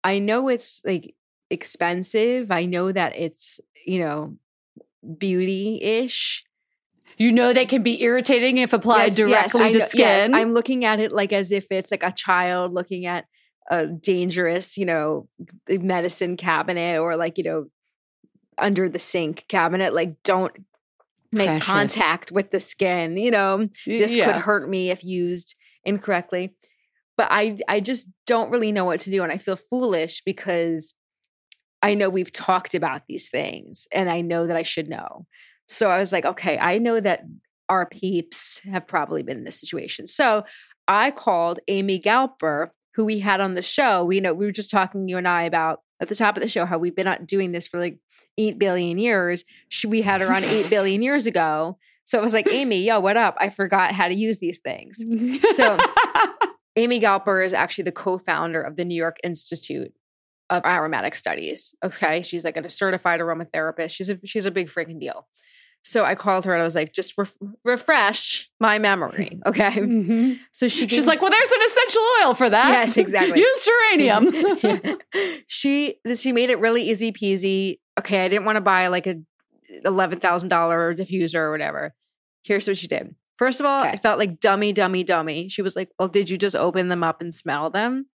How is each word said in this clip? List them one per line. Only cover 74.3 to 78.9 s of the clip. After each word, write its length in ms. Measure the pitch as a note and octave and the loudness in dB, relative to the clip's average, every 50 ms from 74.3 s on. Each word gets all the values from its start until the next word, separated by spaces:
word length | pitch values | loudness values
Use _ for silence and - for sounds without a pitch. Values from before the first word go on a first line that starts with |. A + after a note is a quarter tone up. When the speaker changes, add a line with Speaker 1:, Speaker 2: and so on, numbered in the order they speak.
| - D#4 D#4+ G4+ F#4 - | 4 2 2 2 2 2
Speaker 1:
<laughs> 0 | |
Yeah. 320 | - G#3 G3+ F3+ - - - - - _ - F#4+ G4+ F#4 D#4+ - _ | 2 0 0 0 -2 -6 -6 -6 -10 _ -4 -4 -2 -4 -6 -10 _
She, 500 | _ - - - C#4 C#4 C#4+ D4 C#4+ - _ _ A3+ B3 | _ -10 -4 -2 0 0 0 -2 -4 -6 _ _ -6 -6
she 160 | A#3 - C4 | -2 -2 0
made 160 | B3 A#3 B3 B3 | 0 2 2 2
it 100 | B3 E3+ | 2 2
really 300 | G#3 A3+ A#3 A#3+ G#3 F#3+ | 2 2 2 2 0 0
easy 240 | A3+ F#3+ A3+ A3+ | -2 0 -2 -4
peasy. 680 | G#3 - G#3 G3 G3 F#3+ F3+ F#3+ F#3+ F#3+ G3 F#3+ - _ _ _ _ - | -4 -2 -2 -2 0 0 0 0 0 0 -2 -4 -6 _ _ _ _ -6
Okay. 260 | - - G3+ F#3+ F#3 | -2 0 0 0 2
I 40 | F#3 | 2
didn't 180 | G3 G#3 F#3+ | 0 0 0
wanna 160 | G#3+ G#3+ G#3+ | 0 0 2
buy, 240 | F#3 G3+ F#3+ F#3 F#3 | 2 4 4 4 4
like, 200 | F3+ | 2